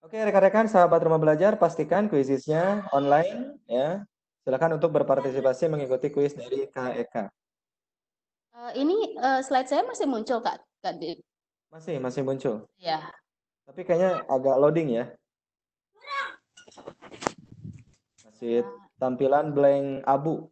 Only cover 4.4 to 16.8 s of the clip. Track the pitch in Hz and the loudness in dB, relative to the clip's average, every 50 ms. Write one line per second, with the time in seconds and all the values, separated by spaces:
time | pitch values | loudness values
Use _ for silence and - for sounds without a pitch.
4.4 | _ 135 131 131 165 165 160 151 160 165 147 147 143 - 135 135 135 135 127 139 | _ -4 -2 0 0 0 0 0 0 0 2 0 2 2 0 0 0 -2 -4 0
5.4 | 123 131 127 - 170 165 156 147 143 127 131 127 - 143 - 143 143 143 143 131 | 0 0 0 2 -2 -2 -2 -2 -2 -2 -2 -2 -2 -2 0 0 0 0 -2 -8
6.4 | 120 123 131 139 135 - _ 131 127 127 117 117 117 - _ 120 104 95 _ _ | -10 -8 -6 -6 -6 -8 _ -8 -6 -6 -6 -6 -8 -6 _ -8 -8 -8 _ _
7.4 | _ _ _ _ _ _ _ _ _ _ _ _ _ _ _ _ _ _ _ _ | _ _ _ _ _ _ _ _ _ _ _ _ _ _ _ _ _ _ _ _
8.4 | _ _ _ 240 240 240 - 247 277 302 370 440 427 - - - 240 262 262 262 | _ _ _ -14 -14 -8 -4 -2 0 2 2 0 -2 -4 -4 -2 0 0 2 0
9.4 | 269 - 277 254 254 - 285 302 427 508 480 - 403 285 247 220 214 - 254 226 | 0 0 -2 -2 0 0 -2 -2 -2 -2 -4 -4 -2 -2 -2 -4 -4 -4 -4 -2
10.4 | 233 190 - - - _ _ _ - 185 160 170 170 160 170 - - _ _ _ | -2 -4 -6 -6 -12 _ _ _ -8 -8 -8 -6 -8 -10 -10 -12 -16 _ _ _
11.4 | _ _ _ _ _ _ 156 160 156 190 160 135 127 127 123 143 135 131 135 135 | _ _ _ _ _ _ -20 -18 -10 -8 -8 -6 -6 -6 -4 -4 -4 -4 -4 -2
12.4 | - 139 110 107 214 _ _ _ 185 165 160 156 156 - - - _ _ _ _ | -2 -4 -4 -4 -8 _ _ _ -6 -4 -4 -4 -6 -12 -20 -20 _ _ _ _
13.4 | _ _ _ _ _ _ 139 - 175 - 175 165 185 190 180 - - - 135 131 | _ _ _ _ _ _ -16 -14 -2 0 2 2 2 2 0 -2 -2 -2 -2 0
14.4 | 131 135 135 131 143 147 156 170 160 143 113 113 123 - - _ _ _ _ _ | 2 2 4 6 4 4 4 2 0 0 -2 -2 -4 -6 -12 _ _ _ _ _
15.4 | _ _ _ _ _ _ _ _ _ _ _ 415 494 554 554 554 539 - - _ | _ _ _ _ _ _ _ _ _ _ _ _ -14 -10 -8 -8 -8 -8 -10 _
16.4 | _ _ _ - 1077 - - - | _ _ _ -20 -20 -20 -20 -20